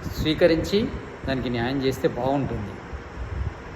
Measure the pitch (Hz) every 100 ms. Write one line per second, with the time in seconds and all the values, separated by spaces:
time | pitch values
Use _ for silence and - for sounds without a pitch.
0 | - - 156 156 175 160 - 202 254 -
1 | - - - 131 123 120 120 139 131 127
2 | - 113 127 143 123 110 101 - - -
3 | - - - - - - -